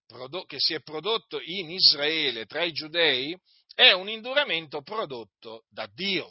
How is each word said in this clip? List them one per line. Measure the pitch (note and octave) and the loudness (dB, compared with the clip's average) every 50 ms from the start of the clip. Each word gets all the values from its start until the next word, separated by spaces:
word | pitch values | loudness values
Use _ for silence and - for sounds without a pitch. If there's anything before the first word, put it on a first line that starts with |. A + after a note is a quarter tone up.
| _ | _
prodo-, | - A2 B2 B2+ C3 D3+ F#3 - | -20 -14 -14 -12 -10 -10 -10 -10
che | - D3 C3+ | -10 -6 -2
si | - - E3 | -2 -2 -2
è | D3+ - | -4 -6
prodotto | - D3+ D#3 D#3 G3+ A3+ A3 - _ D#3+ C#3 | -8 -10 -6 -4 -2 -4 -4 -4 _ -10 -10
in | B2 D#3 F3 G3+ F3 D3+ | -8 -8 -8 -8 -8 -8
Israele | F3 F#3+ - - D#3+ C#3+ C#3+ D3+ D#3+ D#3+ D3+ C3+ A#2 A2+ A2 | 0 4 6 6 6 6 2 0 2 2 0 0 0 -2 -6
tra | - - D3+ F3 | -6 -4 -2 -2
i | F3 D3+ | -2 -2
giudei | C3 D#3 D3+ D3+ E3+ E3 D3+ C3+ B2 C3+ D3 F3+ F#3 _ _ _ _ _ - - | -4 -8 -4 2 4 4 4 4 2 0 -4 -6 -8 _ _ _ _ _ -10 2
è | - A#3+ B3 G3+ | 6 8 8 8
un | F3+ F#3 G#3 | 6 2 -4
induramento | A3 A3 G#3+ B3+ C4+ C#4+ D4 A3+ E3+ E3 D#3+ C#3 D#3+ D3+ C3+ | -8 -8 -8 -2 0 0 0 0 0 -4 -4 -6 -8 -10 -8
prodotto | - G#3 A3+ G3+ D3 C3+ A#2 A2 G2+ _ _ - A2+ A2 A2+ - _ | -6 -6 -4 -4 -4 -6 -8 -10 -12 _ _ -18 -16 -16 -16 -18 _
da | G#2+ A2+ A2 | _ -10 -10
Dio, | G#2 G#2 C3 F#3+ G3 F#3+ - - - | -10 _ -6 -4 -2 -2 -2 -4 -6